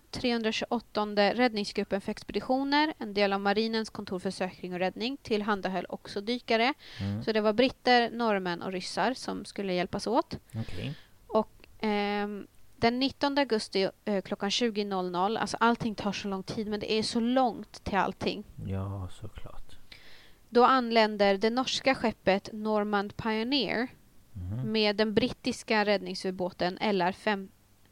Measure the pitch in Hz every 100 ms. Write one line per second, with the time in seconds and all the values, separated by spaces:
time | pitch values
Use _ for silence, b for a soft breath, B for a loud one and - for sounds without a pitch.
0 | - - 254 233 220 220 - 233 - 214
1 | 208 208 202 208 247 220 202 - 202 196
2 | - 208 - 202 - 262 277 294 311 -
3 | 220 202 202 196 202 202 226 226 220 -
4 | 202 185 196 - 185 - 180 180 185 190
5 | 226 277 - 214 208 202 185 185 - -
6 | - 208 202 247 - 226 240 302 B B
7 | 196 202 226 220 214 214 262 - - 247
8 | 233 226 233 202 180 170 190 185 185 -
9 | 202 262 - 185 196 - 196 180 180 196
10 | 202 247 - - - 110 113 - 120 156
11 | B B - 302 214 - - - 220 208
12 | 202 208 208 202 - - - - 233 247
13 | 269 - 277 277 269 220 - 202 190 -
14 | - 202 - 202 202 - 240 208 202 190
15 | 180 175 190 226 202 - 226 233 233 202
16 | 208 185 202 190 - - 208 208 - 214
17 | 214 240 233 254 247 - 214 - - 196
18 | 180 - 196 185 208 - 101 95 98 98
19 | 92 - 107 - - - - - - B
20 | B B B B B 233 247 262 233 226
21 | 214 214 202 196 220 240 254 - - 262
22 | 226 - - 202 - 214 214 214 208 208
23 | 202 - 226 220 233 285 185 - 247 -
24 | - - - 98 90 107 214 220 214 202
25 | 220 208 247 - 254 233 - 220 208 202
26 | 180 185 196 185 180 - 175 185 214 202
27 | 175 190 220 196 190 - _ _ _